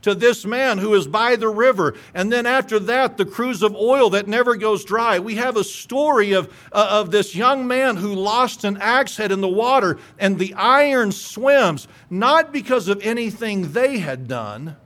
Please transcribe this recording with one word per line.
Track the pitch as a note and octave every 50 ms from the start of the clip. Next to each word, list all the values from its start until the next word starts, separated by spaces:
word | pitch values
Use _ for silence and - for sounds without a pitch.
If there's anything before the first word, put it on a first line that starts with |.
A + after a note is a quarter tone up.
to | - G#3 G3+
this | F3 A3+ A#3+ A#3 - -
man | F#3+ A3+ B3 C4+ C4 A3 F#3+
who | F#3+ G#3+ G#3
is | G3 D#3 C#3
by | D3+ G#3+ A3+ A#3+ B3
the | A3 A3+ A3
river." | G#3+ G#3 A#3+ C4 B3 F#3+ F3 C#3+ - - - - -
And | F3+ F#3+ G#3
then | A#3+ A#3+ A#3
after | A#3+ B3+ C4+ B3+ B3+ A3 G#3+
that, | G3 G#3 A#3 B3+ C4 A#3+ -
the | - F#3+
cruse | - - - A#3 B3+ B3 F3
of | G3+ G#3+ G3+
oil | G3 G#3 A#3 C4 C#4 B3+ G#3+
that | F3+ G3+ G3+ G3+
never | G#3 A#3+ B3 B3 A#3+
goes | G3 G#3+ A3 G#3+ F#3 C3+
dry. | - F#3+ A3+ A#3 A#3 G3+ F3+
We | F#3 A3+ A3
have | G#3+ A#3+ C4 B3
a | G#3+ F#3
story | - - - - - A#3+ C4+ D4 D4+ D4 A#3+ G#3 G3+
of, | G3 F#3 E3 - - - - -
uh, | - G3+ G#3+ G3
of | G3+ G#3+ G#3 E3+
this | E3+ G#3 G3+ - -
young | E3+ A3+ B3+ C#4 C4+ B3+
man | B3 B3 B3+ C4+ C4 A#3
who | F3+ F#3 G#3 G3+
lost | F#3+ F#3+ G#3 A3 A#3+ B3+ A#3+ - -
an | - G3+ G#3 G3+
axe | G3+ G#3+ B3 C4 C4+ - -
head | - G#3+ G3+
in | G3 G3
the | G3 F#3
water, | F3+ G3+ A3+ B3 C4+ C4+ G#3+ F3+ D#3 - - - _
and | - G3+ G3 G3 -
the | F#3+ G3 G3
iron | - F#3+ A#3 B3+ C#4 D4 D4 C4+ B3+ A#3 G3+
swims, | F#3+ - - - - G#3 A#3+ C4+ C#4+ C#4 A#3+ F#3 D#3 C3+ - - - - - _
not | F3 F#3 A3 B3+ D4 D#4+ D#4+ D4+
because | C#4+ C#4+ G3+ - C4 B3 F3+
of | F3+ G3+ G3+
anything | G3+ A3 A#3 A#3+ A#3 A3+ A3 - A#3 A3 G#3 G3 F3+ D#3
they | C#3+ A#3 B3+ C4+ C#4 A3+
had | E3+ D3+ C3+ B2+ C3 A#2
done | C3 A#2+ A2 G#2 G#2 A2 C#3+ E3 D3 - _